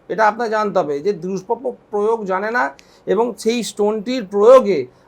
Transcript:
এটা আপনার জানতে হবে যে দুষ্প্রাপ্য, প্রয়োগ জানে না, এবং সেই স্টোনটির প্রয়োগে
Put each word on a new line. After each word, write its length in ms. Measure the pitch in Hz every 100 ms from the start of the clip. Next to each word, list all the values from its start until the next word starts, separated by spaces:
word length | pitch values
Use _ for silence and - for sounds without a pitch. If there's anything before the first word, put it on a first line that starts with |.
| -
এটা 200 | 180 214
আপনার 220 | 220 233
জানতে 280 | 214 214 185
হবে 220 | 151 143
যে 120 | 180
দুষ্প্রাপ্য, 600 | 185 180 190 - 233 262 208 _
প্রয়োগ 340 | 208 208 226
জানে 260 | 190 185 214
না, 200 | 247 269 - _ _ -
এবং 280 | 190 240 196
সেই 240 | 220 240
স্টোনটির 640 | 208 - 208 220 202 254 185
প্রয়োগে 600 | 202 214 262 202 160 123 _